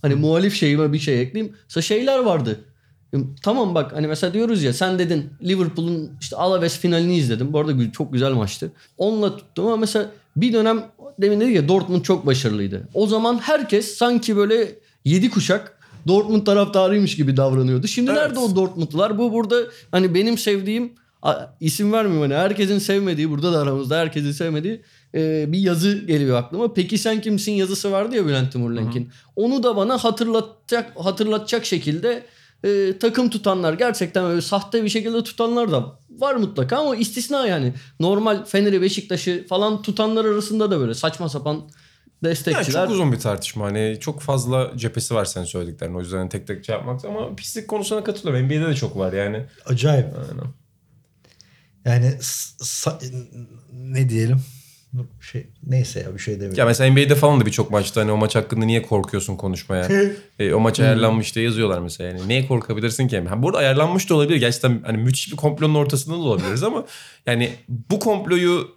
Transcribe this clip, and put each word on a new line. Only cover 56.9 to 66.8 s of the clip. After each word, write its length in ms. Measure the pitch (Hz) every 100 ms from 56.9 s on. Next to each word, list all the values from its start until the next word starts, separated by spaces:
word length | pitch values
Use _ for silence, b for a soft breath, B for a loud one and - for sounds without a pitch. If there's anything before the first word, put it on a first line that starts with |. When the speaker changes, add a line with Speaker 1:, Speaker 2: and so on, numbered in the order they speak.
Speaker 2:
N 60 | 135
B 100 | 143
A'de 80 |
falan 260 | 139 147 143
da 60 | 104
birçok 240 | 104 104
maçta 300 | 104 101 -
hani 120 | 107
o 40 | 107
maç 180 | 107
hakkında 300 | 113 107 110
niye 180 | 110 117
korkuyorsun 540 | - 104 95 101 95 95
konuşmaya? 520 | 98 90 - 92 90
Speaker 3:
<laughs> 460 | 196 202 202 - _
Speaker 2:
E, 140 | 101
o 60 | 92
maç 180 | 113 -
Speaker 3:
Hmm. 60 |
Speaker 2:
ayarlanmış 500 | 110 110 113 110 107
diye 100 | 113
yazıyorlar 340 | 117 110 110 90
mesela. 300 | 87 80 90
Yani 180 | 92 95
neye 180 | 127 135
korkabilirsin 600 | 123 - 107 113 113 131
ki? 120 | 101
Ha, 220 | 87 104
burada 160 | 147 190
ayarlanmış 520 | 135 135 156 185 185
da 40 |
olabilir. 220 | 160 147 165
Gerçekten 460 | 120 120 131 117 -
hani 120 | 110
müthiş 340 | 120 131 -
bir 40 | 151
komplonun 380 | 151 147 156
ortasında 400 | 151 139 135 156
da 40 | 170
olabiliriz 440 | 156 98 92 113
ama 220 | 202 269